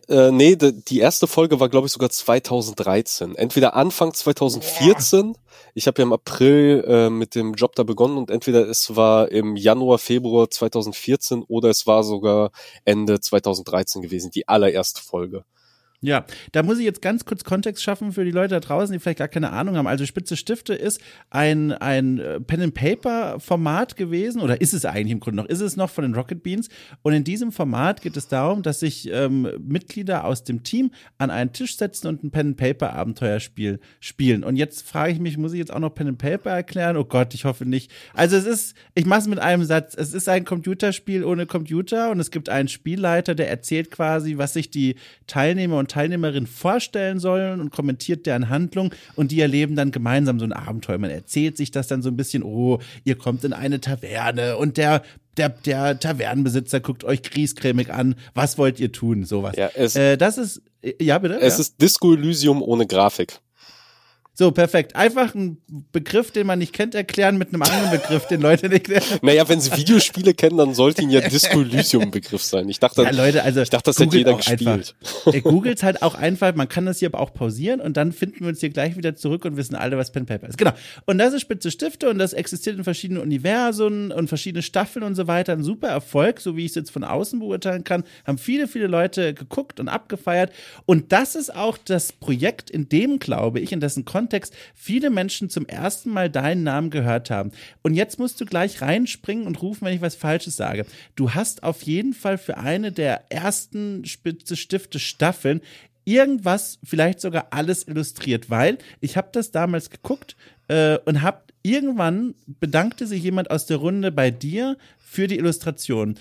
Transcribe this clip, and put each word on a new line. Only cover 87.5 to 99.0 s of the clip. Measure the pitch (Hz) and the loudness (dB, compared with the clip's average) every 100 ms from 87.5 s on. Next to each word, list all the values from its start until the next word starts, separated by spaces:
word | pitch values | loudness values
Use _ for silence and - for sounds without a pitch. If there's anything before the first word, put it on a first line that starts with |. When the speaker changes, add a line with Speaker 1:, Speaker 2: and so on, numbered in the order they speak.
| 190 190 185 | -4 -4 -6
Speaker 2:
kann, | - 180 - - - | -4 -4 -4 -10 -6
haben | 139 | -6
viele, | - 277 285 | -2 -2 -2
viele | 240 196 | -2 0
Leute | 170 185 190 165 | 0 0 0 -4
geguckt | 147 143 - 277 - | -4 -8 -6 -6 -8
und | 135 | -6
abgefeiert. | - - 190 - 175 185 - - - - | -6 -6 -8 -2 0 0 -4 -20 -4 2
Und | 170 - | 4 4
das | 196 269 320 | 2 2 -4
ist | 277 | -8
auch | - 220 214 | -4 -4 -4
das | - 185 - | -2 -2 -2
Projekt, | - - 123 170 - - | -6 -4 0 0 -2 -6
in | 156 139 | -6 0
dem, | 151 254 277 | 2 2 0
glaube | - - 113 120 | -2 -2 -2 -2
ich, | - | -4
in | 175 | -4
dessen | 143 143 120 | -4 -4 -4
Kontext | 190 233 202 - - - _ | -4 -2 -4 -6 -14 -20 _
viele | - 240 285 | -6 -2 0
Menschen | 220 196 - 190 | 0 -2 -6 -8
zum | - - | -6 -8
ersten | - 180 - 240 | -6 -6 -6 -4
Mal | 208 175 | -2 -2
deinen | 143 143 180 | -2 -2 0
Namen | 156 139 160 | -2 -2 -2
gehört | 151 120 117 120 | -2 0 -2 -2
haben. | 104 101 - - _ | -6 -6 -10 -20 _
Und | 160 160 | -2 0
jetzt | 214 - | -2 -4
musst | 247 - | -6 -6
du | 226 | -6
gleich | 175 196 - | -2 -2 -4
reinspringen | 139 190 | -2 0